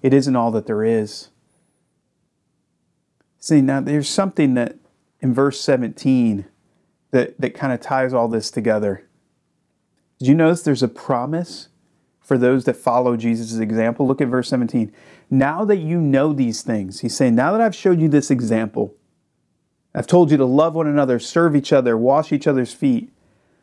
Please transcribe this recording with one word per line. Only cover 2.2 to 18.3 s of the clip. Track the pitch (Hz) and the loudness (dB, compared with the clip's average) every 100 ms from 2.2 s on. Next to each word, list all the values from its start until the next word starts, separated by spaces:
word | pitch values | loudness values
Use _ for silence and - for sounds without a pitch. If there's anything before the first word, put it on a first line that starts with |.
| _ _ _ _ _ _ _ _ _ _ _ _ | _ _ _ _ _ _ _ _ _ _ _ _
See, | - 156 | 0 2
now | 135 139 | 4 0
there's | 131 147 139 | -2 -4 -2
something | - 196 - 147 | -2 -2 0 0
that | 123 117 - _ _ _ _ | 0 -2 -8 _ _ _ _
in | 127 | -4
verse | 123 139 139 | 0 0 0
seventeen | - 135 120 - 135 131 120 101 98 _ _ _ _ _ _ | -2 0 -2 -4 0 2 2 0 -6 _ _ _ _ _ _
that, | 135 123 - | -2 -2 -4
that | 123 | -8
kinda | - 143 123 | -6 -6 -6
ties | - 135 131 | -4 -4 -2
all | 127 117 | 0 -2
this | 113 107 | -2 -4
together. | - 113 107 104 95 _ _ _ _ _ _ _ _ _ _ _ _ | -6 -2 -2 -2 -6 _ _ _ _ _ _ _ _ _ _ _ _
Did | 127 | 2
you | |
notice | 151 160 170 | 4 4 2
there's | 160 131 | 0 0
a | 123 | -2
promise | - - 131 127 160 175 - - _ _ _ _ _ | -4 -4 -4 -2 -6 -8 -12 -20 _ _ _ _ _
for | _ 131 | _ 2
those | 123 135 | 2 2
that | 123 120 | 0 -2
follow | - 123 123 120 | -2 0 0 0
Jesus' | 117 113 113 113 | -2 -4 -4 -6
example? | 110 110 113 117 135 | -4 0 -2 0 -2
Look | 135 | 0
at | 135 | 0
verse | 127 123 | -2 -2
seventeen. | 131 120 123 110 - - - _ | -4 -2 -2 -4 -8 -20 -20 _
"Now | 135 135 160 208 | 0 0 0 0
that | 202 | 0
you | 156 175 | 0 -2
know | 151 135 147 | 0 2 0
these | 147 123 110 | 0 -2 -4
things," | - 110 95 92 | -6 -6 -6 -8
he's | 123 | -8
saying, | - 131 | 0 2
"now | 117 139 | 2 2
that | 208 | 0
I've | 226 | 0
showed | 190 202 175 | 0 0 2
you | 156 | 4
this | 147 135 | 2 2